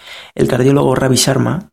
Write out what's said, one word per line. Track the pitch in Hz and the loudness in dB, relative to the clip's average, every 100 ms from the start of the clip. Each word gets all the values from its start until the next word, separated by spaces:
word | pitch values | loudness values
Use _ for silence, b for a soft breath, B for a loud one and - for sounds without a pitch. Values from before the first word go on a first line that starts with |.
| B B B | B B B
el | - 135 | -4 -2
cardiólogo | 127 131 139 139 131 | 2 2 2 2 0
Ravi | 131 | 0
Sharma, | 123 - 131 120 156 - | 0 0 0 -2 -4 -10